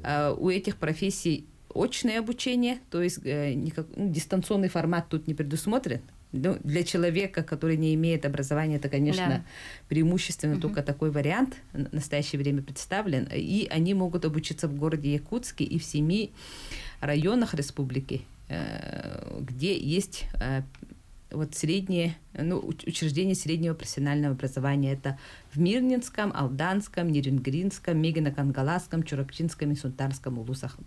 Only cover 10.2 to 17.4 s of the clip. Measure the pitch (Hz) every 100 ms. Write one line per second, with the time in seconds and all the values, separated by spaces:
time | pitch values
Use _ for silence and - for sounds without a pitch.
10.2 | - - 151 151 156 - 139 143 156 147
11.2 | 143 196 262 - - 143 139 151 143 143
12.2 | 143 143 139 143 139 139 - 190 214 135
13.2 | - - - 202 - 160 165 196 180 170
14.2 | 160 151 156 156 165 143 156 160 147 147
15.2 | 147 240 240 - - 170 - 151 151 202
16.2 | 208 - - - - - - - 147 147
17.2 | 160 247